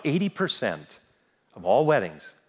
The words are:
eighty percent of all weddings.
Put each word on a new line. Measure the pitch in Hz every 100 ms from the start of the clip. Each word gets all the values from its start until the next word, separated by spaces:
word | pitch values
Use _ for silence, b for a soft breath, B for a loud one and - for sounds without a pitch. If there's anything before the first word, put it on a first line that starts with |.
| 156
eighty | 165 202
percent | - 185 - 113 82 76 - _ _ _ _ _ -
of | 87
all | 117 156
weddings. | 147 92 76 - -